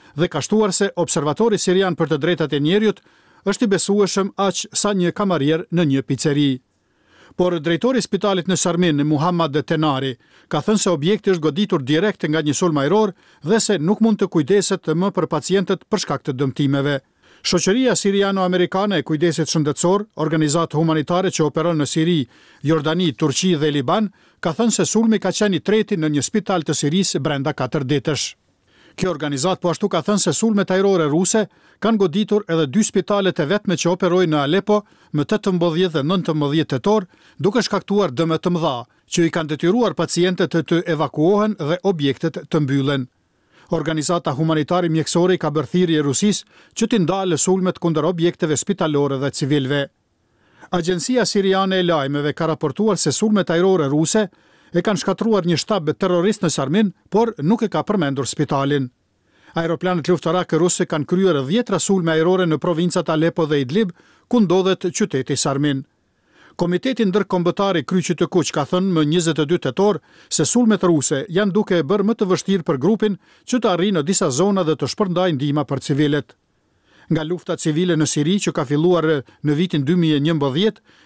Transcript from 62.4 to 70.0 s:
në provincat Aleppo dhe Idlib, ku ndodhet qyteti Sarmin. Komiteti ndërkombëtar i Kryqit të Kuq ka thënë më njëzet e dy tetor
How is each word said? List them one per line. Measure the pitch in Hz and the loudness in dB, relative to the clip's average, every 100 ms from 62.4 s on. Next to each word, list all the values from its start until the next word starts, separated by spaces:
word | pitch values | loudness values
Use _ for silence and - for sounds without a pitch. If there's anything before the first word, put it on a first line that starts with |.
në | 180 151 | 2 0
provincat | 175 160 175 180 170 | 0 0 0 0 0
Aleppo | 156 165 170 160 | 0 0 0 0
dhe | 147 | 0
Idlib, | 127 185 202 - _ _ _ | 0 0 -2 -6 _ _ _
ku | 240 | 2
ndodhet | 185 185 185 180 180 | 4 2 2 -2 -4
qyteti | - 208 135 135 139 | -2 -2 -2 -2 -2
Sarmin. | 156 139 147 135 - _ _ _ _ _ - | -2 0 0 -2 -6 _ _ _ _ _ -20
Komiteti | - 175 175 262 254 | -4 -2 0 0 0
ndërkombëtar | 208 202 - 185 175 165 196 175 | 0 0 0 0 0 0 0 0
i | |
Kryqit | 127 180 - 160 | 0 -2 0 -2
të | 170 | 0
Kuq | 180 143 | 0 0
ka | - | -2
thënë | 139 180 190 | -2 0 0
më | 165 147 | 0 2
njëzet | 175 165 156 | 0 0 0
e | 147 | 0
dy | 180 | -2
tetor | 151 - 202 175 | -2 0 0 0